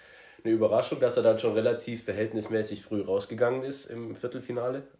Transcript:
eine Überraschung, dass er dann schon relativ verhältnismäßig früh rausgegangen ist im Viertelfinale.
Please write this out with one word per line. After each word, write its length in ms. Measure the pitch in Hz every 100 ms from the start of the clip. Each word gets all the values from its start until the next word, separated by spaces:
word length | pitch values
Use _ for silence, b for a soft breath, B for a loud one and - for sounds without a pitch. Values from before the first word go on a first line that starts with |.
| B B B B
eine 80 | 117
Überraschung, 480 | 110 110 110 - -
dass 160 | 120 117
er 80 |
dann 160 | 113 107
schon 140 | 120
relativ 500 | 107 120 113 - 113
verhältnismäßig 800 | - 101 110 113 104 110 104 101
früh 160 | - 104
rausgegangen 640 | 92 98 - 113 120 131
ist 220 | 135 139 -
im 280 | 117 113
Viertelfinale. 680 | 110 123 131 - 120 123 139 - _